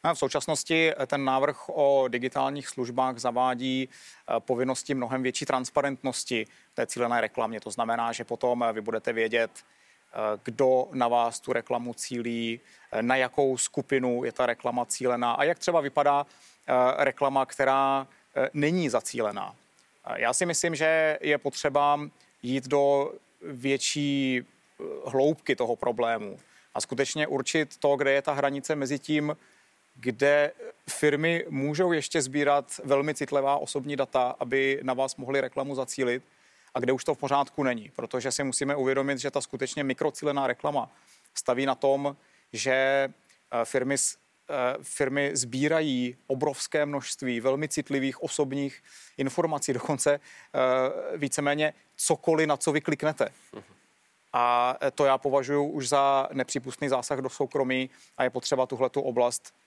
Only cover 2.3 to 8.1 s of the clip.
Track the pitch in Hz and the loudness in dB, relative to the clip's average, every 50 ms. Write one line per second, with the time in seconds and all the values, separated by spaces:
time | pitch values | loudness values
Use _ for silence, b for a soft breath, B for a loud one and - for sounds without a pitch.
2.3 | - 139 135 135 143 143 131 - - - 123 120 123 127 131 131 127 120 117 123 | -2 0 -2 -2 -2 -6 -10 -10 -6 -6 -6 -4 0 0 0 0 -2 -2 -4 -2
3.3 | 117 127 127 127 127 120 127 131 131 131 131 127 - - - - - - _ - | 0 2 2 2 0 -2 -2 -2 -2 -2 -2 -4 -8 -20 -20 -20 -20 -20 _ -4
4.3 | - 117 - - 131 120 131 131 131 - - - 143 131 123 113 131 131 127 127 | -4 -4 0 -2 0 0 0 -2 -2 -4 -4 -4 -4 -4 -2 -4 -4 -2 -2 -2
5.3 | 123 - 143 - 135 127 127 - _ 147 139 139 135 - - 135 123 - - - | -4 -4 -4 -2 -2 -2 -2 -2 _ 0 0 0 -4 -4 -4 -4 -4 -4 -6 -2
6.3 | 123 113 104 b b b b b _ - 120 - - 120 120 120 120 117 110 107 | -2 -2 -2 b b b b b _ -4 -4 -4 -2 -2 0 0 2 0 0 0
7.3 | - - 113 110 113 107 - 117 - - 117 113 117 117 117 117 | -2 -2 -2 -2 -4 -8 -10 -10 -4 -4 -2 0 0 0 0 -2